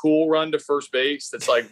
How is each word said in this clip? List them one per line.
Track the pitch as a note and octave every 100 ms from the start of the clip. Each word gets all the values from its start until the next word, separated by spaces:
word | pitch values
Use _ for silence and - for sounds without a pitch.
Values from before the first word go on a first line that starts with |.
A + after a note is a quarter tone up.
cool | D#3 D#3 D#3+
run | D#3 D#3+
to | D3+
first | - C#3+ C3+
base. | C3 C3+ C#3+ -
That's, | A#2 B2
like, | A#2+ A2